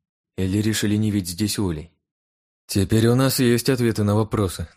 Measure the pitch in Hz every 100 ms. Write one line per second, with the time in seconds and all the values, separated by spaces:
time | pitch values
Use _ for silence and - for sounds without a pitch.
0 | _ _ _ - 95 104 107 107 107 104
1 | 107 101 87 85 104 - 95 78 85 _
2 | _ _ _ _ _ _ - 101 95 110
3 | 113 123 135 135 123 120 - 127 117 107
4 | 104 104 104 107 95 - 80